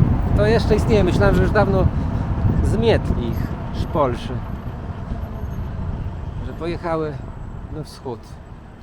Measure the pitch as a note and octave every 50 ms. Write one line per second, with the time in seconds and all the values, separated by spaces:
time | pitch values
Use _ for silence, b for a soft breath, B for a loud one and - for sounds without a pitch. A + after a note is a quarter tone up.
0 | - - - - - - - - G#3 G#3 A#3 A3 - - G#3+ G#3 - - A3+ G#3
1 | F#3+ F3+ - - G3+ G3+ F#3 F3+ F#3 F3+ - G#3+ G3+ G3 F#3+ F#3+ F#3 - B B
2 | B B B B B B - - - - - - - - - G#3 A3+ A3+ F#3+ -
3 | - - - - - - - - - - - - - - - - - - - E3+
4 | C#3+ C3 A#2 - - - - - - - - - - - - - - - - -
5 | - - - - - - - - - - - - - - - - - - - -
6 | - - - - - - - - - - C3 - D#3+ E3+ E3+ D3 E3+ F3 E3 D#3+
7 | D#3 D#3 C#3 C3 - - - - - - - - - - - D#3 C#3+ - - -
8 | - C3+ A#2 G#2 - - - - - - - - - - - -